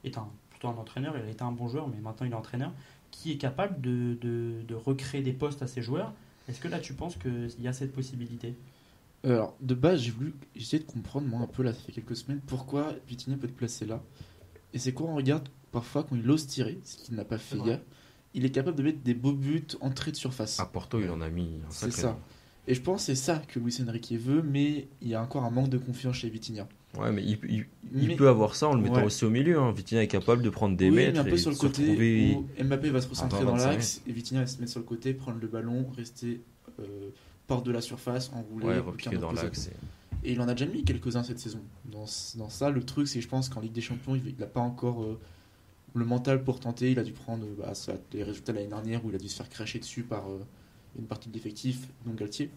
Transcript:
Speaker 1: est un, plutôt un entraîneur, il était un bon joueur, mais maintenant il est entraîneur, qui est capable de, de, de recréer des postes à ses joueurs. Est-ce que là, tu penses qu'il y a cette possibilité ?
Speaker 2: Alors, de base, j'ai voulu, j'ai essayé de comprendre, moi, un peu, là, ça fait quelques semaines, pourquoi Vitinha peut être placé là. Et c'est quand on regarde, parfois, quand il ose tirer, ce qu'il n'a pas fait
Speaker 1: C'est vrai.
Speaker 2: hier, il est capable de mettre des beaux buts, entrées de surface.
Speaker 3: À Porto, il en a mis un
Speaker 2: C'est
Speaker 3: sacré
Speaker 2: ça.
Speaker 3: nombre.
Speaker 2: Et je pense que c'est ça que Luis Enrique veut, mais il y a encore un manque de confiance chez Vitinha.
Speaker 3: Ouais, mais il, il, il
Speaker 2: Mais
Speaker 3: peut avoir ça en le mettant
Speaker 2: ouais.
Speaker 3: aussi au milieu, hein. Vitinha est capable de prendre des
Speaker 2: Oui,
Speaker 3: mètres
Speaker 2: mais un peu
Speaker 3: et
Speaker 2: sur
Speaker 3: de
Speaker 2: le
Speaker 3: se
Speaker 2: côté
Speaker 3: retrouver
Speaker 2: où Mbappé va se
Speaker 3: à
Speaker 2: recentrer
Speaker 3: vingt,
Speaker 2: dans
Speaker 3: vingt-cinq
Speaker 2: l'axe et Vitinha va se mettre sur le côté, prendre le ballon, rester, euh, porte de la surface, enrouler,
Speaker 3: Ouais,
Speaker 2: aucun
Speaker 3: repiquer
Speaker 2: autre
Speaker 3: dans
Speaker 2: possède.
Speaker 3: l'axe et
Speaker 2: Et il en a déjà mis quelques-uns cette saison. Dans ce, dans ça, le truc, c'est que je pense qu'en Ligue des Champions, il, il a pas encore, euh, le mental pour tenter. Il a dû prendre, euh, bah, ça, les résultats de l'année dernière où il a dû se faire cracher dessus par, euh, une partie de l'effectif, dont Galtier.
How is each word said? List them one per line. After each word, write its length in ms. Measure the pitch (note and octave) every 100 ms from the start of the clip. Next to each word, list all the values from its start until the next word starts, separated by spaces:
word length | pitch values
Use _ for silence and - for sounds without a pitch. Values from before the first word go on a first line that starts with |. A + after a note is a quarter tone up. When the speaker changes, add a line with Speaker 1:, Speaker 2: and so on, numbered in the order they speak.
Speaker 1:
est 140 | C3 B2
un, 100 | G#2 G#2 _
plutôt 160 | - B2
un 80 | A2+
entraîneur, 380 | A2 - C#3 D3+
il 120 | G#2+
était 120 | A2
un 80 | B2
bon 160 | A#2+ A#2+
joueur, 200 | C3 D3+
mais 120 | G#2+
maintenant 260 | G#2+ A2 B2
il 60 |
est 40 | A#2
entraîneur, 360 | A2+ B2 C#3+ F3 - - -
qui 220 | - E3
est 60 | C#3+
capable 440 | C3+ B2+ G3+ F3+
de, 340 | B2 B2 B2 A#2
de, 400 | A#2+ A#2 A#2 A2+ A2+
de 80 | A2+
recréer 480 | C3+ C3+ - C#3+
des 100 | C3
postes 300 | B2+ D3+ C#3+
à 40 | B2+
ses 140 | -
joueurs. 320 | A2 C#3+ A3+ - - - -
Est-ce 140 | B2
que 60 | E3+
là, 120 | E3+
tu 140 | -
penses 220 | C3+ D#3+ F3
qu'il 460 | C3 A#2+ A#2+ A#2
y 60 | A#2+
a 60 |
cette 200 | B2+ C3+
possibilité ? 600 | C3 C3 B2 A#2+ A#2 A#2 B2 - - - - _ _
Speaker 2:
Alors, 320 | C3+ A#2+ G#2+ -
de 140 | C3
base, 280 | B2 C#3+ F3+
j'ai 100 | A#2+
voulu, 240 | A2 C#3+ D3+ - -
j'ai 60 |
essayé 220 | A2+ D#3
de 40 | D3+
comprendre, 400 | A#2 G2+ C#3 C#3+
moi, 140 | A#2
un 60 | A#2+
peu, 160 | -
là, 100 | B2+
ça 60 | A2+
fait 120 | -
quelques 240 | - A2 A#2
semaines, 260 | - C#3+ C3+
pourquoi 480 | B2+ - C#3+ D3+ D3+ -
Vitinha 300 | A#2+ - C#3
peut 100 | B2+
être 80 | -
placé 300 | A#2+ - G#2+
là. 180 | A2 - - - - - - -
Et 40 | -
c'est 160 | C3
quand 120 | B2+ E3
on 100 | D#3
regarde, 340 | C3+ D3+ - - -
parfois, 320 | A#2+ A#2 D3
quand 120 | D3+ B2
il 140 | A2+
ose 160 | D3+ D3+
tirer, 340 | - A#2+ F3+
ce 140 | - -
qu'il 180 | - A2+
n'a 100 | G2
pas 140 | A2+
fait 160 | - A2
Speaker 1:
C'est 60 |
vrai. 80 | G#2
Speaker 2:
hier, 100 | B2 - - - - _ -
il 100 | B2+
est 60 |
capable 260 | C3+ C3+ D#3
de 60 |
mettre 160 | C#3 D3+
des 160 | B2 A#2+
beaux 180 | B2+
buts, 320 | C#3 C3+ D#3+ - -
entrées 300 | D#3 C3 -
de 60 | C#3+
surface. 420 | C3 B2+ A2 -
Speaker 3:
À 60 | F2+
Porto, 320 | F#2 - A#2
il 100 | F#2
en 120 | E2
a 80 | D#2+
mis 300 | E2+ F2 D#2+ D#2
un 40 |
Speaker 2:
C'est 140 | D#2 B2
Speaker 3:
sacré 160 | A#2+
Speaker 2:
ça. 60 | B2+
Speaker 3:
nombre. 100 | A2+ - - - - -
Speaker 2:
Et 80 | B2+
je 60 |
pense 160 | F3 G3
que 80 | -
c'est 100 | C3
ça 240 | - D#3+
que 180 | D3 -
Luis 220 | A#2+ A#2+ A#2
Enrique 260 | A2+ - A#2
veut, 240 | A#2+ D3
mais 440 | D#3+ C#3 C#3+ D3+ C3 -
il 60 | A#2+
y 80 | A2+
a 80 |
encore 200 | A#2 C#3+
un 60 | B2+
manque 200 | A#2+ C#3
de 100 | B2+
confiance 380 | B2+ B2 B2+ B2
chez 120 | A#2
Vitinha. 380 | A2 - G#2+ F#2+ - _ -
Speaker 3:
Ouais, 160 | A2
mais 120 | G#2
il, 140 | G2 G#2+ -
il, 160 | A2 A2 - -
il 140 | C3+ C#3+
Speaker 2:
Mais 80 | D#3
Speaker 3:
peut 140 | C#3
avoir 260 | A#2 G#2 -
ça 140 | D3+
en 40 |
le 80 | C3+
mettant 140 | G2+ B2
Speaker 2:
ouais. 80 |
Speaker 3:
aussi 220 | G#2 G2+ A2+
au 40 |
milieu, 300 | A2+ D3 E3
hein. 120 | B2+
Vitinha 300 | G2+ F#2 -
est 60 | G#2+
capable 340 | G2+ F#2 A#2+
de 80 | A#2
prendre 260 | F#2+ G#2+ F#2
des 120 | F#2
Speaker 2:
Oui, 60 | D#3+
Speaker 3:
mètres 180 | F3+
Speaker 2:
mais 60 | D#3
un 40 |
peu 100 | C#3+
Speaker 3:
et 40 | F3
Speaker 2:
sur 140 | E3+
Speaker 3:
de 40 | C#3+
Speaker 2:
le 20 |
Speaker 3:
se 40 |
Speaker 2:
côté 200 | C#3+ C#3
Speaker 3:
retrouver 520 | D3 - A2+ A2+ - C#3
Speaker 2:
où 280 | - -
Mbappé 260 | C3+ C#3 D3+
va 120 | C3
se 60 | B2+
Speaker 3:
à 20 |
Speaker 2:
recentrer 300 | - - G2
Speaker 3:
vingt, 60 | G2
Speaker 2:
dans 60 |
Speaker 3:
vingt-cinq 180 | A#2+ C3
Speaker 2:
l'axe 300 | A2 A2+ - -
et 40 |
Vitinha 300 | A#2 A#2 C3
va 60 | B2+
se 120 | -
mettre 120 | A#2+
sur 80 | -
le 60 | A2
côté, 280 | A2+ C3
prendre 240 | C3 C3 A2+
le 80 | A2
ballon, 380 | A2+ A2+ A#2+ C3 B2+
rester, 460 | A2+ - A#2+ A#2 - - - -
euh, 300 | G#2 G2+ G2 - - - -
porte 200 | B2+ B2
de 60 |
la 100 | A#2
surface, 500 | A2+ A#2 - B2 B2+
enrouler, 320 | A#2+ G#2+ A2 A2+
Speaker 3:
Ouais, 120 | F#2
Speaker 2:
aucun 120 | F2+
Speaker 3:
repiquer 180 | F2 -
Speaker 2:
autre 80 | G2
Speaker 3:
dans 100 | E2+
Speaker 2:
possède. 160 | E2 E2+
Speaker 3:
l'axe 220 | - F2+ F2+ - - - -
et 60 | -
Speaker 2:
Et 20 |
il 100 | A#2+
en 60 | A#2+
a 60 |
déjà 120 | A#2+ C#3
mis 180 | A3+
quelques-uns 400 | B2+ - B2+ A#2+
cette 160 | A#2+ A2+
saison. 200 | A2+ G#2+ - - -
Dans 220 | G#2+ G#2+
ce, 300 | - - A#2+
dans 120 | A2
ça, 200 | - C#3+
le 120 | C#3
truc, 240 | B2 - C#3+
c'est 120 | B2+
que 40 |
je 60 | A2+
pense 200 | C3 C3
qu'en 100 | -
Ligue 120 | A2
des 80 | A2+
Champions, 340 | A2+ B2 - C3+
il, 180 | C3 -
il 80 |
a 40 | A2
pas 140 | -
encore, 420 | B2 B2 B2 A#2
euh, 160 | A2 A2+ - - - - - - -
le 120 | A#2 A#2
mental 380 | B2 B2 C3+
pour 160 | C3 B2
tenter. 320 | A#2+ A#2 B2+
Il 80 | B2+
a 40 |
dû 80 | G#2+
prendre, 340 | A2 - A2+ G#2+
euh, 100 | G#2
bah, 160 | G2+ G2
ça, 180 | - F#2 -
les 100 | G#2
résultats 300 | G2+ G2 -
de 40 | G#2+
l'année 120 | G#2
dernière 360 | G#2+ A2 A2+ A2+
où 40 |
il 60 | F#2+
a 40 |
dû 80 | F#2+
se 60 | -
faire 140 | -
cracher 280 | - - A#2+
dessus 260 | - -
par, 260 | A#2+ G#2+ G2
euh, 100 | G2 G2+ - - - - -
une 80 | A2+
partie 240 | A2 -
de 40 | A2+
l'effectif, 520 | A2 G#2+ C3 B2+ - - A#2
dont 80 |
Galtier. 360 | A2 G#2 - D3